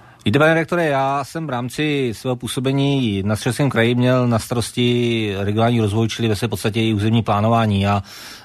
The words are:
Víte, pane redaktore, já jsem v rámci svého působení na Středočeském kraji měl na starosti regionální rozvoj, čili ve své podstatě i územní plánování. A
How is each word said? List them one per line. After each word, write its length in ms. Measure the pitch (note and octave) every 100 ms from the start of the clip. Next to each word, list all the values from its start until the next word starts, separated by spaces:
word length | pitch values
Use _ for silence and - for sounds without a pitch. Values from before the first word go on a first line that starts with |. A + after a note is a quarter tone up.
| - - -
Víte, 140 | C#3
pane 140 | D#3
redaktore, 320 | E3 D#3 F3 D#3+
já 380 | C3+ C3+ C#3
jsem 240 | C3+ E3 D#3
v 20 |
rámci 640 | B2 B2 C3+ D3+ C#3+ B2+
svého 220 | G#2 C3 B2
působení 880 | - - C3 C#3 C#3 C#3 A#2+ G2
na 120 | G2 G#2+
Středočeském 340 | C3 A#2+ D3
kraji 260 | A#2 A2+ B2
měl 320 | B2 B2+ B2
na 120 | A2
starosti 920 | - A#2+ G#2+ - B2 A#2+ A#2+ A#2 G#2+ G2
regionální 400 | G2 G#2 A2+ A#2
rozvoj, 260 | G#2+ A2 A2+
čili 200 | - A2+
ve 80 | G2+
své 120 | A#2
podstatě 340 | G2 A#2 G#2+
i 120 | A2+
územní 300 | G#2+ G#2+ A#2
plánování. 640 | G#2+ G#2 A2 A#2 A2 G2 G2
A 160 | G2+ - - - -